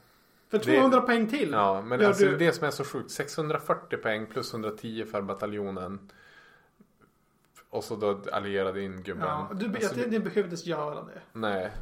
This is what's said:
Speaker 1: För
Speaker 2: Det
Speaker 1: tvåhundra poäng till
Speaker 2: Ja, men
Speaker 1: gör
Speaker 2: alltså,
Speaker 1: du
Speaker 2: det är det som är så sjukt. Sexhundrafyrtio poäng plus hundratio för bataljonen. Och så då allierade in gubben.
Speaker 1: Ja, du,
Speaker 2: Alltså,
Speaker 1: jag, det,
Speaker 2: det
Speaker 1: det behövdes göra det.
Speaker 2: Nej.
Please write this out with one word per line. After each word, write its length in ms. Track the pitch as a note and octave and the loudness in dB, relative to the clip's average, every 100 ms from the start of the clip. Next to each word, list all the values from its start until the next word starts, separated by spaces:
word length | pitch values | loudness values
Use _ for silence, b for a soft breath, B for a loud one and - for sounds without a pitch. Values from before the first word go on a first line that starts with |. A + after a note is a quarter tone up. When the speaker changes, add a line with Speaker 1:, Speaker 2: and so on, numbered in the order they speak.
| b b b b _ | b b b b _
Speaker 1:
För 100 | G#3+ | 0
Speaker 2:
Det 60 | |
Speaker 1:
tvåhundra 360 | A3 B3+ C4 B3+ | 6 8 8 6
poäng 260 | B3+ A#3 A3 | 6 2 2
till 220 | C#4+ F#3 | 0 0
Speaker 2:
Ja, 300 | A2 G2+ F#2+ | 4 4 2
men 180 | A2 B2 | 0 4
Speaker 1:
gör 60 | G#3 | 4
Speaker 2:
alltså, 160 | F#3 | 6
Speaker 1:
du 60 | F#3+ | 4
Speaker 2:
det 140 | D3+ | 6
är 20 | E3+ | 2
det 60 | |
som 140 | - D3 | 2 -2
är 40 | |
så 140 | - | -2
sjukt. 260 | C#3 C3+ - | -6 -6 -6
Sexhundrafyrtio 880 | - C#3 - D3+ D3+ - E3 - A#2+ | -6 -4 -4 -2 -2 0 -2 -2 -4
poäng 300 | A#2 G#2+ A2 | -2 -2 -4
plus 280 | C3 A#2+ | -6 -6
hundratio 500 | A#2 G#2+ G#2+ A#2 A2+ | -6 -6 -6 -6 -6
för 180 | G#2+ G#2 | -4 -4
bataljonen. 880 | G2 G2 G#2 G#2 G2 F#2+ F#2 G2 - b b b b b b _ _ _ _ _ _ _ _ - _ | -4 -4 -4 -4 -4 -6 -8 -10 -14 b b b b b b _ _ _ _ _ _ _ _ -20 _
Och 140 | A#2 | -8
så 120 | - G#2+ | -6 0
då 240 | G#2 G2 - | 0 0 -2
allierade 500 | G#2 G2+ G2+ F#2+ F#2+ | -4 0 0 0 -2
in 200 | G2 F#2 | -6 -8
gubben. 220 | F#2+ F2+ D#3+ | -8 -4 -2
Speaker 1:
Ja, 200 | D3+ D3+ | -2 -4
du, 120 | G3 A3 | -4 -4
Speaker 2:
Alltså, 160 | A3 | -2
Speaker 1:
jag, 120 | G#3 A#3+ | -2 0
det, 60 | |
Speaker 2:
det 140 | A#3+ A3 | 0 0
Speaker 1:
det 20 | |
behövdes 420 | F#3 G3+ F3+ E3 E3 | 0 0 -2 -4 -4
göra 280 | D#3 D3+ | -4 -4
det. 260 | D3 - F3+ - | -6 -12 -16 -16
Speaker 2:
Nej. 400 | A2+ A2 G2 F#2 - | -4 -2 0 -2 0